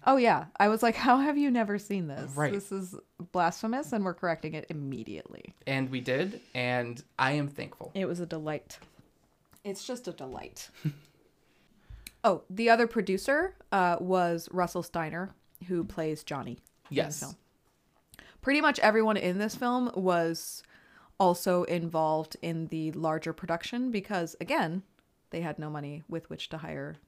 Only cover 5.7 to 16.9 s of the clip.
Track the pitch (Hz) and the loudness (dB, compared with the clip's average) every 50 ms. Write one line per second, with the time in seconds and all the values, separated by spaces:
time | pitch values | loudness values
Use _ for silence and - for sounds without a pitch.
5.7 | 135 135 131 127 131 123 120 127 127 143 185 196 226 - - - - 127 123 123 | 0 0 0 -2 -4 -4 -2 0 0 0 0 -2 -4 -10 -14 -8 -6 -4 -2 0
6.7 | 123 123 120 120 120 - - _ _ - 131 135 147 147 143 143 139 - - - | 0 0 -2 -2 -6 -12 -14 _ _ 0 2 2 2 0 -2 -2 -4 -8 -10 -10
7.7 | - - - - - 190 190 - 175 175 175 170 165 156 151 151 151 147 - - | -10 -14 -14 -10 -6 -4 -4 -2 -4 -4 -6 -6 -6 -6 -4 -4 -6 -6 -8 -12
8.7 | - - - - _ _ - _ _ _ _ _ _ _ _ _ _ - - 202 | -20 -20 -20 -20 _ _ -20 _ _ _ _ _ _ _ _ _ _ -14 -10 -10
9.7 | 196 - - - 247 240 - 185 165 - 139 131 120 - - - - - - - | -10 -8 -8 -8 -8 -8 -8 -10 -10 -10 -10 -10 -10 -12 -12 -14 -14 -16 -18 -18
10.7 | - - - 151 143 - - _ _ _ _ _ _ _ _ _ _ _ _ _ | -12 -6 -6 -6 -6 -6 -18 _ _ _ _ _ _ _ _ _ _ _ _ _
11.7 | _ _ _ - - - - - _ _ - 220 180 - - - 185 208 233 226 | _ _ _ -20 -20 -18 -18 -20 _ _ 4 4 4 2 -2 -8 -4 2 6 6
12.7 | 233 233 233 226 - 226 190 196 190 196 - - 277 302 359 370 - - - - | 8 8 6 2 2 0 0 0 0 0 2 2 2 2 2 -2 -4 -10 -6 -2
13.7 | 202 190 180 175 170 170 175 180 185 180 175 170 170 165 - - 175 185 175 175 | 2 4 4 4 2 2 0 2 2 4 4 2 0 -2 -4 -4 0 0 0 0
14.7 | - 180 170 - - 170 160 156 156 170 190 190 - _ _ _ _ - 180 180 | 0 -4 -6 -4 -4 -4 -4 -4 -4 -8 -8 -10 -12 _ _ _ _ -14 -6 -4
15.7 | 180 170 165 - - 170 160 156 156 151 - - 151 135 - - 120 - _ - | -2 -2 -2 -2 -4 -4 -2 -2 -2 -4 -6 -8 -8 -6 -6 -8 -12 -14 _ -20
16.7 | _ _ _ - | _ _ _ -4